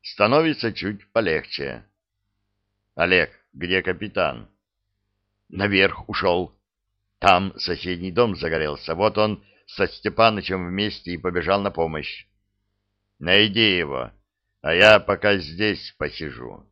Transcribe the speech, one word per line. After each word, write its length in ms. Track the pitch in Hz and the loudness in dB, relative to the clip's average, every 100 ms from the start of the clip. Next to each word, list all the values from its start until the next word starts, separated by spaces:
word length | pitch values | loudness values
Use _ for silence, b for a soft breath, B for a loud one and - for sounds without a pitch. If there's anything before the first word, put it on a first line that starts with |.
Становится 680 | - - 104 143 160 147 117 | -16 0 4 4 2 0 -4
чуть 400 | 104 92 104 _ | -4 -8 -8 _
полегче. 720 | 113 101 78 - - 69 60 - _ _ _ _ _ _ _ _ _ _ - | -2 0 -2 -4 -8 -8 -10 -16 _ _ _ _ _ _ _ _ _ _ -2
Олег, 360 | 87 92 78 _ _ | 2 2 2 _ _
где 300 | 67 85 92 | -12 -2 -2
капитан? 680 | 92 92 104 101 80 60 53 _ _ _ _ _ _ _ _ _ _ | -2 -6 -6 -2 -2 -4 -14 _ _ _ _ _ _ _ _ _ _
Наверх 580 | 92 101 98 95 - - | -4 2 4 2 0 -8
ушел. 480 | - 92 87 90 _ _ _ _ _ _ _ | -2 0 0 -2 _ _ _ _ _ _ _
Там 340 | 98 90 95 - | 4 4 2 -6
соседний 520 | - 85 87 87 92 | -8 -6 -6 -6 -4
дом 240 | 87 120 90 | 0 0 0
загорелся. 600 | 82 80 76 71 - 82 | -4 -2 -2 -6 -8 0
Вот 220 | 107 104 | 0 2
он 260 | 107 104 b b b | -2 -2 b b b
со 200 | - 95 | -4 -4
Степанычем 800 | - 107 - 113 107 90 95 87 | -2 -8 2 2 2 -4 -4 -4
вместе 440 | 95 104 - - | -4 -4 -6 -10
и 60 | 87 | -6
побежал 440 | 90 87 80 98 | -4 -4 0 0
на 80 | 98 | 0
помощь. 560 | - 82 78 71 - - _ _ _ _ _ _ _ _ _ | -2 -4 -4 -10 -14 -20 _ _ _ _ _ _ _ _ _
Найди 580 | 78 98 107 98 110 90 | 2 4 4 2 2 2
его, 340 | 78 65 60 _ _ _ _ _ | -2 -4 -8 _ _ _ _ _
а 120 | 76 | -2
я 260 | 85 107 107 | 6 8 8
пока 380 | - 95 104 101 | 6 0 2 0
здесь 560 | 76 82 107 92 - _ | -2 -4 -2 -2 -8 _
посижу. 680 | 76 - 78 60 60 50 _ | -8 -6 -10 -10 -16 -18 _